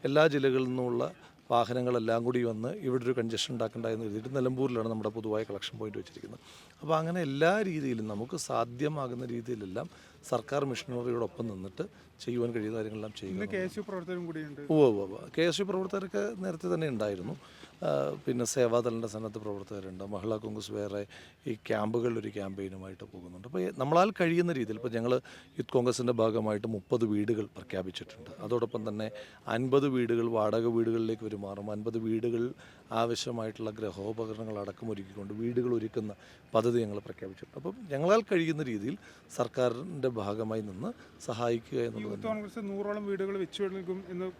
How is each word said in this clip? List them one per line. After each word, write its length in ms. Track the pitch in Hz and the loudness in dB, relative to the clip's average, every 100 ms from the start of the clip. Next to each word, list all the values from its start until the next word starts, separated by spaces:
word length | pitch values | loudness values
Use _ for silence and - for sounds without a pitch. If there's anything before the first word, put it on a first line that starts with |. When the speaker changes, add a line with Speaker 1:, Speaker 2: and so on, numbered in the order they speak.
| 147 | 6
Speaker 1:
എല്ലാ 160 | 147 160 | 6 8
ജില്ലകളിൽ 320 | 143 135 131 131 | 6 4 4 2
നിന്നുമുള്ള 340 | 127 123 120 143 - - - - | 0 0 0 0 -4 -20 -20 2
വാഹനങ്ങളെല്ലാം 680 | 120 117 123 123 120 110 117 117 | 2 4 2 2 2 2 2 2
കൂടി 160 | 123 117 | 2 0
വന്ന് 200 | 107 120 208 139 | 0 -4 -2 0
ഇവിടെ 180 | 127 120 | 0 2
ഒരു 60 | 123 | 0
കൺജഷൻ 300 | 113 110 - | 0 -2 -2
ഉണ്ടാക്കണ്ട 320 | 120 113 117 113 | -2 -2 -2 -2
എന്ന് 120 | 113 110 | -2 -2
കരുതിയിട്ട് 260 | 104 120 135 | -4 -2 0
നിലമ്പൂരിലാണ് 520 | 127 127 135 117 113 | 0 2 0 2 0
നമ്മുടെ 180 | 110 104 110 | 0 -2 -4
പൊതുവായ 260 | 110 107 110 | -2 -2 -2
കളക്ഷൻ 260 | 101 - 113 | -6 -8 -6
പോയിന്റ് 200 | 110 104 | -6 -6
വെച്ചിരിക്കുന്നത്. 420 | - - 98 120 - - - - | -10 -14 -14 -16 -18 -20 -20 -10
അപ്പോൾ 140 | 151 156 | 0 2
അങ്ങനെ 220 | 160 180 151 | 2 0 -2
എല്ലാ 260 | 139 160 208 196 | 4 6 6 2
രീതിയിലും 380 | 156 135 113 107 | 0 0 0 -2
നമുക്ക് 240 | 104 123 95 - | -4 -4 -6 0
സാധ്യമാകുന്ന 760 | 120 120 120 147 151 131 123 127 120 | 0 0 0 -2 0 -4 -4 -4 -6
രീതിയിലെല്ലാം 540 | 117 113 98 101 165 - - - - | -4 -6 -4 -6 -8 -12 -20 -20 -2
സർക്കാർ 300 | 123 - 139 139 | -2 2 0 0
മിഷനറിയോടൊപ്പം 760 | 117 - 123 120 120 110 - 117 | -2 -4 -4 0 0 -2 -2 -6
നിന്നിട്ട് 320 | 95 95 - 190 - - - | -4 -10 -8 -10 -10 -20 -10
ചെയ്യുവാൻ 260 | - 120 120 117 | -4 0 0 0
കഴിയുന്ന 220 | 107 113 | -2 -2
കാര്യങ്ങളെല്ലാം 320 | 107 107 107 | -4 -6 -8
Speaker 2:
ഇന്ന് 100 | - | -8
Speaker 1:
ചെയ്യുന്നുണ്ട്. 320 | 95 190 202 | -6 -4 -2
Speaker 2:
കെ 80 | 196 185 | -2 -4
എസ് 100 | 208 | -6
യു 60 | 202 | -6
പ്രവർത്തകരും 380 | 190 170 180 170 | -8 -6 -6 -6
കൂടിയുണ്ട്. 320 | 156 151 143 143 | -6 -8 -10 4
Speaker 1:
ഉവ്വ് 140 | 156 135 | 8 10
ഉവ്വ് 140 | 104 98 | 8 -2
ഉവ്വ്. 160 | 95 - - | -6 -4 2
കെ 60 | 170 | 4
എസ് 100 | 156 | 4
യു 40 | 196 | 0
പ്രവർത്തകരൊക്കെ 520 | 190 185 196 185 208 208 214 | 0 0 -4 -2 -2 -2 -2
നേരത്തെ 240 | 185 160 175 | -4 -2 0
തന്നെ 140 | 170 160 | 2 2
ഉണ്ടായിരുന്നു. 420 | 113 104 95 92 - - - - - 165 | 2 0 0 -4 -8 -12 -20 -20 -4 0
ആ, 40 | 143 139 - - | 2 2 -2 -2
പിന്നെ 200 | 123 117 | 0 2
സേവാദളിൻ്റെ 580 | 139 120 120 120 113 113 | 4 6 6 4 0 -4
സന്നദ്ധ 240 | 107 110 107 | -4 -6 -6
പ്രവർത്തകരുണ്ട്, 600 | 107 101 98 104 95 92 98 | -6 -6 -6 -8 -8 -10 -8
മഹിളാ 220 | 101 107 110 | -4 -2 -2
കോൺഗ്രസ് 280 | 107 107 101 107 | -4 -6 -6 -4
വേറെ 200 | 101 101 101 - - - - | -2 -4 -6 -12 -20 -12 -8
ഈ 20 | 110 - | -8 0
ക്യാമ്പുകളിലൊരു 640 | 107 107 117 120 113 107 104 | 0 2 2 0 -2 -4 -6
ക്യാമ്പയിനുമായിട്ട് 680 | 98 98 98 95 95 92 101 | -6 -6 -8 -8 -12 -12 -14
പോകുന്നുണ്ട്. 360 | 95 87 90 101 | -14 -14 -14 -6
അപ്പോൾ 120 | 170 185 - | -2 -2 0
നമ്മളാൽ 280 | 135 165 196 190 | 4 6 6 4
കഴിയുന്ന 320 | 170 170 175 143 | 4 4 4 2
രീതിയിൽ 180 | 107 110 | 0 -2
ഇപ്പോൾ 140 | 123 113 | -2 0
ഞങ്ങൾ 160 | 117 127 - - - - | 4 2 0 -20 -12 -8
യൂത്ത് 140 | 127 135 | 2 4
കോൺഗ്രസിൻ്റെ 380 | 123 117 123 120 | 4 2 2 4
ഭാഗമായിട്ട് 480 | 110 113 110 104 113 107 | 4 4 2 0 0 -4
മുപ്പത് 300 | - 123 113 | 0 2 4
വീടുകൾ 320 | 104 104 107 101 - | 4 2 0 -2 -8
പ്രഖ്യാപിച്ചിട്ടുണ്ട്. 760 | 90 95 92 - - - - - 107 | -4 -4 -4 -8 -12 -16 -16 -10 -2
അതോടൊപ്പം 380 | 120 113 113 107 | 0 0 -2 -4
തന്നെ 180 | 104 110 - - - - 113 | -4 -6 -8 -14 -14 -2 0
അൻപത് 320 | 131 139 139 127 | 6 6 6 2
വീടുകൾ 340 | 117 117 117 113 | 4 2 2 2
വാടക 280 | 107 113 117 117 | 4 4 2 2
വീടുകളിലേക്ക് 480 | 113 113 113 110 110 | 2 2 0 -2 -4
വരുമാറും, 420 | 104 98 101 104 104 | -6 -6 -6 -6 -4
അൻപത് 220 | 110 113 110 | -4 -2 0
വീടുകൾ 380 | 110 117 117 123 - - - - 113 | 0 0 0 -2 -6 -18 -20 -6 0
ആവശ്യമായിട്ടുള്ള 680 | 117 117 - 117 110 107 110 107 | 0 0 -4 -4 -6 -4 -6 -4
ഗൃഹോപകരണങ്ങൾ 760 | 107 90 101 110 110 107 110 104 | -6 -4 -6 -4 -6 -6 -6 -6
അടക്കം 260 | 101 92 113 | -6 -6 -6
ഒരുക്കിക്കൊണ്ട് 400 | 101 98 101 98 104 | -6 -8 -10 -8 -4
വീടുകൾ 300 | 117 123 123 117 | 0 2 2 2
ഒരുക്കുന്ന 320 | 110 120 107 101 - - - | 0 -4 -4 -10 -18 -20 2
പദ്ധതി 240 | 113 117 120 107 | 4 4 2 0
ഞങ്ങൾ 140 | 101 - | -4 -8
പ്രഖ്യാപിച്ചു. 380 | - 95 95 - - | -12 -12 -12 -14 -8
അപ്പം 160 | 160 233 196 | -8 -8 -6
ഞങ്ങളാൽ 300 | 139 170 220 - | 0 4 4 4
കഴിയുന്ന 320 | 185 160 151 135 | 2 2 0 -2
രീതിയിൽ 240 | 107 98 92 - - - - | -2 -4 -6 -12 -20 -12 -2
സർക്കാരിൻ്റെ 720 | 120 - 123 117 185 151 131 113 | -2 4 2 2 -6 0 0 0
ഭാഗമായി 400 | 101 107 110 110 104 | -2 -2 -2 -2 -4
നിന്ന് 200 | 92 180 254 - - - | -6 -8 -8 -18 -12 -6
സഹായിക്കുക 500 | 113 120 117 - 131 | 0 2 0 0 -2
Speaker 2:
ഈ 60 | 117 | -2
Speaker 1:
എന്നുള്ളത് 200 | 110 107 | -4 -6
Speaker 2:
യൂത്ത് 60 | 101 | -6
Speaker 1:
തന്നെ. 120 | 220 | -4
Speaker 2:
കോൺഗ്രസ് 300 | 214 208 233 202 | -4 -6 -6 -6
നൂറോളം 340 | 196 202 208 202 | -4 -4 -4 -4
വീടുകൾ 260 | 190 196 196 | -2 -2 -2
വെച്ചു 180 | 175 - 196 190 | -4 -2 -4 -2
നൽകും 240 | 180 185 180 | -4 -6 -6
എന്ന് 120 | 180 185 | -4 -4